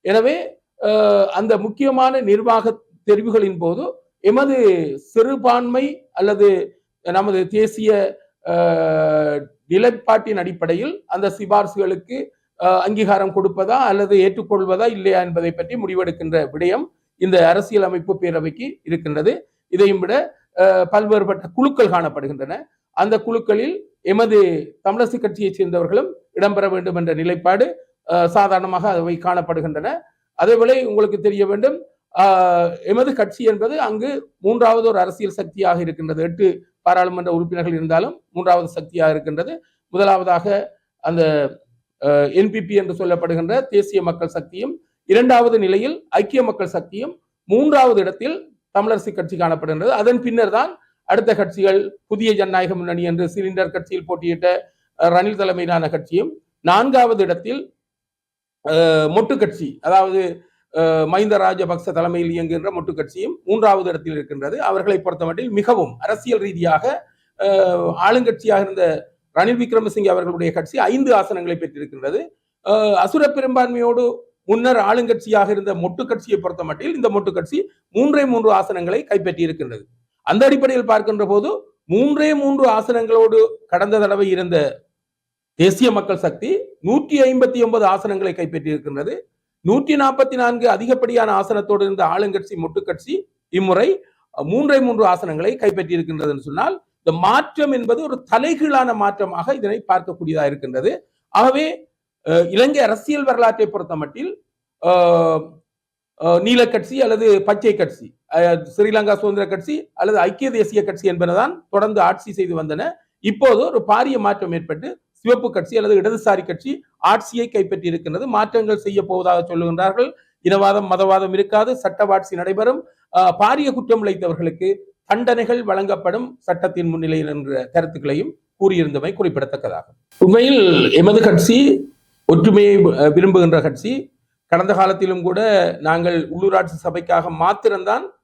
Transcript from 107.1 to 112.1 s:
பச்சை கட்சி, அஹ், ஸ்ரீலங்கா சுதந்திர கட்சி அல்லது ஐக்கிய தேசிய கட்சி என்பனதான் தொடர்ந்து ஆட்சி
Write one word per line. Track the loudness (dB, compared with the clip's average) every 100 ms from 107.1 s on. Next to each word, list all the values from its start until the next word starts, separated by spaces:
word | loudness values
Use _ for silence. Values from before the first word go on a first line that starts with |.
| 2 4 4
பச்சை | 2 0 0 0
கட்சி, | -2 -6 -20 _ -4 2
அஹ், | 2 2 -2 0
ஸ்ரீலங்கா | 2 2 0 0
சுதந்திர | 0 -2 -4
கட்சி | -6 -6 -8 -8
அல்லது | -4 0 2
ஐக்கிய | 0 -2 -2
தேசிய | 0 0 0
கட்சி | -2 -2 -2
என்பனதான் | 0 0 0 -2 -4 _
தொடர்ந்து | -2 0 2
ஆட்சி | 2